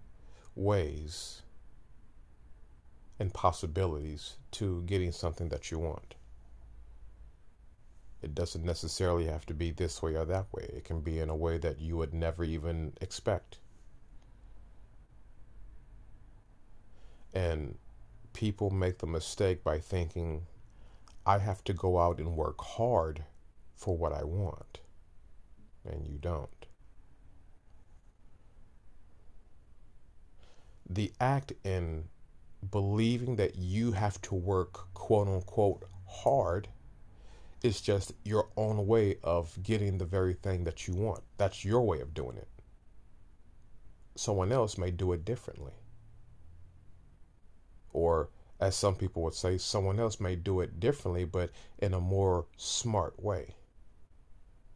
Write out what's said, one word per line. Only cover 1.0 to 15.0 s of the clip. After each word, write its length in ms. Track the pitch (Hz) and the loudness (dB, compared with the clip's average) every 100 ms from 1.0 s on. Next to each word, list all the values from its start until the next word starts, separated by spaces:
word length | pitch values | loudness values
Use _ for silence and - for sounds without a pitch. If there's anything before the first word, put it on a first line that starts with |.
| 76 - - - - - - - - - - - - - - - - - - - - - | -6 -6 -8 -12 -14 -16 -16 -16 -16 -18 -18 -18 -20 -18 -18 -16 -18 -20 -20 -20 -12 -4
and 160 | 98 | -4
possibilities 1000 | - 92 - 87 85 92 76 76 76 - - - | 2 2 4 0 2 2 2 -4 -6 -10 -12 -10
to 300 | - 101 87 | -2 0 0
getting 280 | 85 98 87 | 2 2 2
something 380 | 78 87 80 85 | 0 -2 -2 -2
that 240 | 73 - | -4 -4
you 80 | 80 | -2
want. 340 | 82 - - - - - - - - - - - - - - - - - - - - - - - | -2 -4 -10 -16 -18 -18 -18 -18 -18 -16 -16 -14 -14 -14 -18 -18 -20 -20 -20 -20 -20 -18 -14 -10
It 140 | 76 73 | -4 -2
doesn't 280 | 87 85 | 0 0
necessarily 600 | 85 82 80 - 92 85 80 | 0 0 -2 2 4 6 4
have 180 | 78 - | 0 -2
to 80 | |
be 160 | 78 85 | -2 0
this 300 | 76 87 - | 0 -2 0
way 140 | 85 80 | 0 2
or 80 | |
that 220 | 80 95 95 | 2 0 0
way. 180 | - - | -6 -8
It 120 | - | -8
can 160 | - 82 | -4 -2
be 180 | 78 80 | 0 0
in 100 | 78 | 0
a 80 | 78 | 2
way 220 | 82 82 | 2 2
that 220 | 82 69 | 0 -2
you 160 | 80 82 | -2 0
would 180 | 80 | 0
never 300 | 80 82 85 | 0 0 2
even 480 | 85 80 80 82 78 - | 0 0 0 -2 -2 -4
expect. 580 | - - - 95 - - - - - - - - - - - - - - - - | -8 -4 0 0 -2 -18 -18 -18 -18 -18 -16 -18 -18 -20 -16 -16 -16 -18 -18 -18